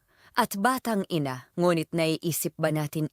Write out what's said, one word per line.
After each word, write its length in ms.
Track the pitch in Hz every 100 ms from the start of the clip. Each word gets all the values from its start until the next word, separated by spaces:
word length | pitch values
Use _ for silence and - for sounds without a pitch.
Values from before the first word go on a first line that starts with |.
| _ _ -
at 240 | - 220 196
batang 480 | 220 262 240 208 185
ina. 420 | 170 139 127 -
Ngunit 400 | - 175 170 156
naiisip 640 | 170 160 160 170 147 165 -
ba 160 | 160
natin 340 | 156 147 156 151